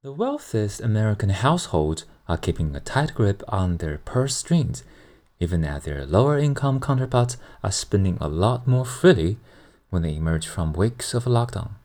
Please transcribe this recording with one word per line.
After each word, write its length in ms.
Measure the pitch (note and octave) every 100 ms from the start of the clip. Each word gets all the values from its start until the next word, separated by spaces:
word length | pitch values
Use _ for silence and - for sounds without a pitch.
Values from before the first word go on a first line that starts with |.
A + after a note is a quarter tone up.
| C#3
The 60 |
wealthiest 640 | C#3+ A#3+ D4 - A2 G#2 -
American 520 | A2+ G#2+ A2 G#2 G2
households 760 | F#2+ B2+ F3 - E2 D2+ D#2+ - - -
are 80 | E2
keeping 360 | - D#2+ D#2+
a 60 | C#2+
tight 340 | - C3+ D3+
grip 300 | - G#2 G2 -
on 260 | F#2+ F#2 E2+
their 220 | D#2+ D2+
purse 400 | - B2+ C3+ -
strings, 480 | - E3+ B2+ A#2+ - - - _ _ _
even 280 | E2+ F2 D2+
as 180 | D2
their 220 | D#2 C#2+ C#2
lower 320 | F2 C#3 D3
income 420 | D3 C3+ C#3+ C3+
counterparts 560 | C3 C3 B2+ B2 B2 - - -
are 120 | G2
spending 440 | - - G2+ F#2+ E2+
a 80 | D2
lot 360 | D#2 G#2 B2+ B2+
more 200 | B2+ B2+
freely 520 | - F3+ A2 E2 A2 - - - _ _
when 140 | F#2
they 120 | E2 D2+
emerge 320 | D#2+ D#2+ -
from 240 | - D#2+
weeks 420 | D#2+ G#2+ B2 -
of 120 | A#2+ B2
lockdown. 460 | A#2+ A#2+ G2+ - -